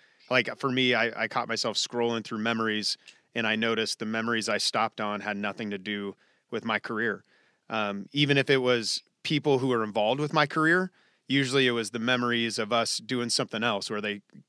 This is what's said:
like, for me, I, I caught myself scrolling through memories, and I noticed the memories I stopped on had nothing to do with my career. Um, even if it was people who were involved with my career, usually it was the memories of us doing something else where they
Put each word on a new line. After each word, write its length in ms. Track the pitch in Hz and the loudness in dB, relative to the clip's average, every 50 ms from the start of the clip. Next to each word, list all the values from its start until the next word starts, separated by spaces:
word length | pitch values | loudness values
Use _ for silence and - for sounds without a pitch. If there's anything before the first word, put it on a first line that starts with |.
| _ _ _ _ - - | _ _ _ _ -6 0
like, 260 | 127 127 117 - 120 - | 0 0 2 0 -4 -4
for 120 | - 135 | -4 -2
me, 220 | 127 131 127 123 123 | 0 2 2 4 4
I, 300 | 113 117 117 - - 113 | 4 2 0 0 -2 -4
I 40 | 110 | -2
caught 200 | - 127 117 113 | -2 -4 -2 -2
myself 280 | 113 107 - 117 104 | -2 -2 -2 -2 -2
scrolling 480 | - - - - 120 117 117 117 113 104 | -2 -4 -4 -2 0 0 0 0 -2 -4
through 160 | - 117 107 | -6 -6 -2
memories, 580 | 107 113 117 113 113 110 107 107 101 - - - - - - _ _ _ - | 0 0 0 0 0 0 0 -2 -2 -4 -6 -6 -10 -20 -20 _ _ _ -6
and 140 | 117 113 107 | -2 0 0
I 80 | 110 | 0
noticed 420 | 110 113 113 113 110 110 104 - - | 0 2 0 0 0 0 -2 -4 -6
the 80 | 117 | -6
memories 420 | 107 110 113 110 117 117 113 101 113 | -4 -4 -2 -2 0 -2 -2 0 0
I 120 | 107 101 | -2 0
stopped 420 | - - - 117 110 110 - - | 0 0 0 0 0 0 -2 -4
on 200 | 107 104 104 104 | -4 -4 -4 -4
had 160 | 104 107 104 101 | -4 -4 -6 -4
nothing 340 | 104 101 98 - 113 104 | -4 -6 -4 -4 -6 -6
to 80 | 101 98 | -6 -6
do 360 | 95 107 104 101 101 98 98 _ _ _ _ _ _ - | -4 -4 -6 -4 -4 -8 -10 _ _ _ _ _ _ -8
with 140 | 120 117 120 | -8 -6 -2
my 120 | 117 110 104 | -2 -2 -2
career. 460 | - - 117 107 113 113 98 92 _ _ _ _ _ _ _ _ _ - | -2 -4 -4 -2 0 0 -2 -4 _ _ _ _ _ _ _ _ _ -6
Um, 380 | 113 110 107 101 101 101 - - - | -4 -2 -2 -2 -4 -6 -8 -6 0
even 240 | 143 147 139 143 139 | 0 2 4 4 2
if 120 | 131 - | 4 4
it 60 | 139 131 | 4 4
was 440 | 127 127 123 120 110 - - - - _ _ _ - | 4 4 2 2 2 -2 -4 -6 -6 _ _ _ -4
people 340 | - 156 143 - 151 135 127 | -2 -2 0 2 4 2 4
who 120 | 131 131 | 4 2
were 140 | 123 113 110 | 0 0 0
involved 380 | 107 101 110 104 110 127 143 | -2 0 2 2 2 2 0
with 120 | 151 147 165 | -2 0 2
my 120 | 156 147 | 2 2
career, 460 | 139 - 160 156 160 170 185 185 185 _ _ _ _ _ _ _ - | 2 2 2 4 4 4 4 2 -2 _ _ _ _ _ _ _ -2
usually 360 | 131 139 139 123 131 139 131 123 | 0 0 2 2 4 4 4 4
it 40 | |
was 200 | 120 117 113 101 | 2 0 -2 -4
the 80 | 120 117 | -4 -4
memories 580 | 113 123 127 123 123 120 117 117 117 113 104 - | 0 0 0 2 2 0 0 0 0 -2 -2 -2
of 160 | 110 104 120 | -2 0 0
us 240 | 117 117 - - - | 0 0 0 -2 -6
doing 320 | 113 104 127 123 120 117 | -4 -4 -4 -2 -2 0
something 340 | - - 131 - - 110 117 | 0 -2 -2 -2 -2 -2 0
else 280 | 120 107 98 - - | 0 0 0 -2 -4
where 100 | 110 104 | -6 -4
they 180 | 104 104 101 101 _ _ - - - | -4 -4 -6 -6 _ _ -20 -20 -14